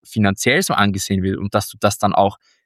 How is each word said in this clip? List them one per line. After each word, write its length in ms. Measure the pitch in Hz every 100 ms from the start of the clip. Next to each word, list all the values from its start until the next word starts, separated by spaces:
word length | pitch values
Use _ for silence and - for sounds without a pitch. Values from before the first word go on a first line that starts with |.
finanziell 600 | - - 101 101 - 147
so 100 | 190
angesehen 500 | - 101 95 - 98
wird 140 | 95 95
und 180 | 101
dass 140 | 107 -
du 80 | -
das 200 | 104 -
dann 160 | 101
auch 240 | - 98 - _ _